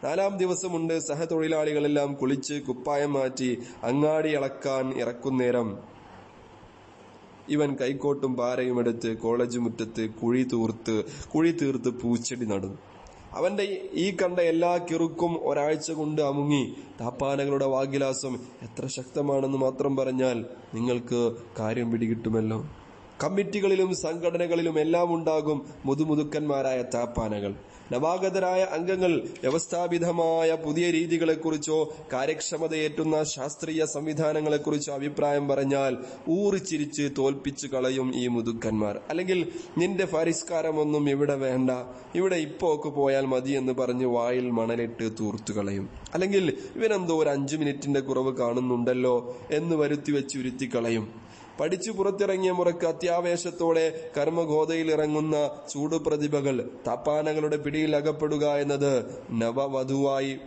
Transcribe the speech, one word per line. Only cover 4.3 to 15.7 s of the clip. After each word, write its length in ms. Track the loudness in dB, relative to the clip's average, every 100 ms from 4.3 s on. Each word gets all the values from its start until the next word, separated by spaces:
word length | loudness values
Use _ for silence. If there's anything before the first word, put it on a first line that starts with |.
അളക്കാൻ 600 | 0 -2 -4 -2 -2 -2 -2
ഇറക്കുന്നേരം 960 | -4 -4 -2 2 2 2 0 -6 -14 -20 -20 -20 -20 -20 -20 -20 -20 -20 -20 -20 -20 -20 -20 -20 -2
ഇവൻ 260 | 0 2 0
കൈക്കോട്ടും 600 | -2 0 -2 0 -2 0
പാരയും 440 | 0 0 0 2
എടുത്ത് 380 | 0 0 -2 -2
കോളേജ് 420 | 0 2 0 0
മുറ്റത്ത് 500 | -2 -2 -6 -4 -4
കുഴി 340 | -2 2 2
തൂർത്ത്, 600 | 2 2 0 -2 -2 -2 -2 -8 -4 2
കുഴി 160 | 2
തീർത്ത് 380 | 2 0 0 -2
പൂച്ചെടി 560 | -2 -2 -2 -2 -6 -2
നടും. 340 | -2 -4 -10 -18 -20 -20 -20 -14
അവന്റെ 560 | -2 -2 0 -2 -4 -6
ഈ 240 | -2 -2 0
കണ്ട 160 | 0 2
എല്ലാ 380 | 2 4 2 2
കിറുക്കും 680 | 0 0 0 0 0 0 0
ഒരാഴ്ച 420 | 0 2